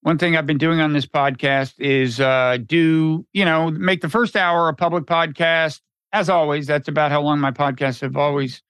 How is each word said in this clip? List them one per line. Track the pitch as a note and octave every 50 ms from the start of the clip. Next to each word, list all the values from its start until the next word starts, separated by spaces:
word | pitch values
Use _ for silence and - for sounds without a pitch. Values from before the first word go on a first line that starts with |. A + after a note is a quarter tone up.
one | _ D3+ E3
thing | D3+ F3+ F3 E3
I've | D#3+ D3+
been | C#3 D#3
doing | C#3 D3 E3 E3 E3
on | D#3 D3+
this | D3 D3 C3
podcast | - - D3 C#3 C#3+ C3 B2 - C#3 C#3 C3+ C3+ B2+ _ _
is, | C#3 C#3 C3+ C3+ C3 B2+ A#2 B2
uh, | C3+ C3 C3 C3 B2+ B2+ B2+ B2 A#2
do, | G#2 D#3 E3+ E3 D#3+ D#3+ D#3+ D#3 D#3+ D#3 E3 G3+ _
you | _ G3 G3
know, | E3+ D#3+ D#3+ D#3+ E3
make | D#3+ D#3+ F#3+ F#3 F#3+ F3+
the | - D#3+
first | - A3+ A#3+ - -
hour | G#3 F#3 F3 E3+ E3+ E3+
a | E3 D3+
public | - F3 E3+ E3 F3 C#3+
podcast. | - E3+ E3 E3 D#3+ C#3 - E3+ E3 E3 E3 D#3+ D#3 D3 - _ _ _ _ _ _
As | - G#3+ F#3+ D#3+
always, | F#3+ E3+ D#3 D3+ C#3+ D3+ D3
that's | C3+ D3+ D3 C3+ -
about | D3 D3+ D3+ D3
how | C#3+ D3
long | D3 D3 D3 D3
my | C#3+ C#3
podcasts | B2+ - C#3+ C#3 C3 B2+ C#3+ C3+ B2 -
have | - C3+ C3
always | C#3 C#3+ D3 C#3+ C#3+ C#3 B2+ B2 - _ _